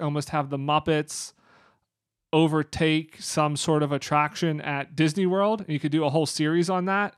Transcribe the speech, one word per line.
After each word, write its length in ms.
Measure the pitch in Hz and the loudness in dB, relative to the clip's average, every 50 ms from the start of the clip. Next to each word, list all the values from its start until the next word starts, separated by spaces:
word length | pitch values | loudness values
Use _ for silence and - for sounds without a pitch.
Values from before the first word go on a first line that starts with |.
almost 300 | 160 147 147 151 143 - | -4 -2 -2 -2 -2 -2
have 200 | - 151 139 139 | -2 -2 -2 -2
the 80 | 143 139 | -4 -4
Muppets 760 | 139 147 151 151 151 160 156 151 151 - - - - - - _ _ _ _ _ _ _ _ _ _ _ _ _ _ _ _ _ _ _ | 0 2 2 2 2 2 2 2 0 -2 -6 -10 -12 -12 -16 _ _ _ _ _ _ _ _ _ _ _ _ _ _ _ _ _ _ _
overtake 840 | - 160 165 151 156 156 151 - - - 165 160 156 160 156 - - - | 2 2 4 4 2 0 -2 -2 -2 0 0 2 2 0 -2 -6 -12 -14
some 380 | - - - 160 151 151 147 | -10 -6 -2 0 0 0 0
sort 260 | 135 - 165 156 151 | -2 0 2 2 2
of 80 | 151 139 | 2 0
attraction 680 | 151 - - - 151 147 151 147 - - 175 165 151 151 | -2 -4 -2 0 0 2 0 0 -2 -2 -2 -2 -2 -2
at 340 | - 147 143 139 135 - 151 | -4 -6 -6 -6 -8 -4 0
Disney 320 | 151 156 160 151 196 185 | 2 2 2 2 2 0
World. 360 | 180 185 196 202 214 220 214 | 2 2 2 2 0 0 -2
And 80 | 190 - | -4 -4
you 100 | 151 143 | -4 -2
could 100 | - 147 | -2 0
do 140 | 147 160 156 | 0 2 2
a 60 | 139 | 2
whole 160 | 139 160 151 | 2 0 0
series 440 | - - - 151 151 165 170 170 180 | 0 0 0 0 2 2 2 2 2
on 140 | 185 180 180 | 0 -2 0
that, 320 | 190 196 202 208 196 - | 0 0 0 -2 -2 -6